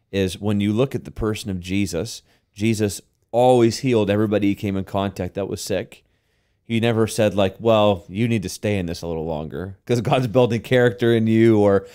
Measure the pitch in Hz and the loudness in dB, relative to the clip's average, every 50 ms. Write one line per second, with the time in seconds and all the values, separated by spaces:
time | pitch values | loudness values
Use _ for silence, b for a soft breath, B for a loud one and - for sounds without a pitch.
0 | _ _ - 98 95 92 90 98 98 104 107 101 101 104 104 110 135 135 - - | _ _ -4 -2 -2 -2 -4 -4 -4 -2 -2 0 0 0 0 0 0 -2 -4 -8
1 | - - - - 117 107 107 101 - 104 95 90 87 90 92 101 101 92 87 80 | -10 -10 -10 -6 -4 -4 -4 -4 -6 -8 -8 -8 -6 -4 -2 -2 -2 -2 -2 -4
2 | 98 113 - - - _ _ _ _ _ _ - 104 113 113 104 107 101 - - | -6 -6 -8 -14 -18 _ _ _ _ _ _ -4 -2 -2 0 0 -2 -2 -4 -6
3 | - _ _ _ _ _ - 117 123 127 127 123 117 113 107 - - 131 120 110 | -14 _ _ _ _ _ 0 2 4 6 6 6 4 4 2 0 -2 0 2 2
4 | 104 95 101 104 110 104 104 104 101 101 101 - - 101 98 95 95 - - 98 | 2 2 0 0 0 0 0 0 0 0 0 0 -4 -4 -4 -4 -6 -6 -4 -4
5 | 98 101 95 - 92 90 - 98 98 98 104 101 - - 104 90 113 - - - | -4 -4 -4 -6 -10 -8 -8 -8 -8 -6 -8 -8 -8 -6 -6 -6 -6 -8 -14 -20
6 | _ _ _ _ _ _ _ _ _ _ _ _ _ - 117 113 110 120 117 110 | _ _ _ _ _ _ _ _ _ _ _ _ _ -4 -2 0 0 0 2 2
7 | 110 107 - - 110 104 95 101 98 95 - - 110 117 113 107 104 104 101 87 | 0 0 0 0 0 0 2 2 0 0 -2 -2 0 2 4 4 4 4 2 0
8 | - - 90 101 120 117 117 110 87 90 - - - 107 104 98 90 82 82 - | -4 -10 -6 -4 -2 0 0 -2 -4 -6 -8 -6 -4 -2 -2 -2 -2 -4 -6 -8
9 | - 85 85 80 78 82 80 76 80 76 - 71 90 98 95 - _ - 120 120 | -8 -6 -6 -6 -4 -6 -6 -6 -6 -8 -8 -10 -10 -10 -12 -10 _ -2 -2 -2
10 | 107 135 147 131 127 113 95 127 123 117 117 113 - - 131 123 123 123 - - | 0 0 0 0 0 0 2 2 2 2 2 -2 -4 0 2 4 4 2 2 2
11 | 120 117 117 113 113 110 110 113 113 117 110 104 101 101 98 98 98 B B | 2 2 2 2 2 2 4 4 6 6 6 6 4 4 4 2 0 B B